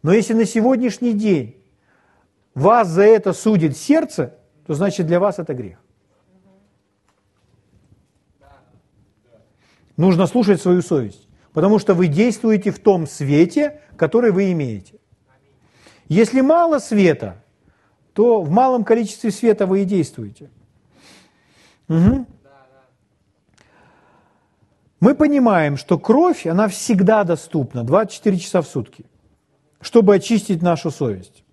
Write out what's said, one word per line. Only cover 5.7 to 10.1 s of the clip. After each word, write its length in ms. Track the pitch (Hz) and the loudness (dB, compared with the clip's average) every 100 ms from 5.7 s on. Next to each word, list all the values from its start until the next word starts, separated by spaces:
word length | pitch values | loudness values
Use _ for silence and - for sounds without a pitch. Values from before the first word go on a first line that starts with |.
| 87 _ _ _ _ _ 190 _ 190 202 _ _ _ _ _ _ _ _ _ _ _ _ _ _ _ _ _ _ _ _ _ _ _ _ _ _ _ _ _ _ _ _ - | -18 _ _ _ _ _ _ _ _ _ _ _ _ _ _ _ _ _ _ _ _ _ _ _ _ _ _ _ _ _ _ _ _ _ _ _ _ _ _ _ _ _ 0
Нужно 300 | 175 | 2